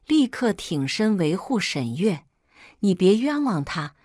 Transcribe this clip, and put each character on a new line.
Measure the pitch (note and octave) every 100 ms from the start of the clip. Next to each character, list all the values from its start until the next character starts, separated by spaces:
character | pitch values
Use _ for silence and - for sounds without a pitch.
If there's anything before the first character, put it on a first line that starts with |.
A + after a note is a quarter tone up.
| -
立 | D#4 B3
刻 | - A#3+
挺 | - - D3+ C3+
身 | - A3 G3+
维 | D#3 F3+
护 | - A#3
沈 | - D3 A#2 C3
月 | G#3 D#3+ - _ _ _ - _
：“你 | G3+ F3+
别 | F#3 G#3+
冤 | C#4 D4
枉 | C#4 E3
她， | C#3 E3 D3 -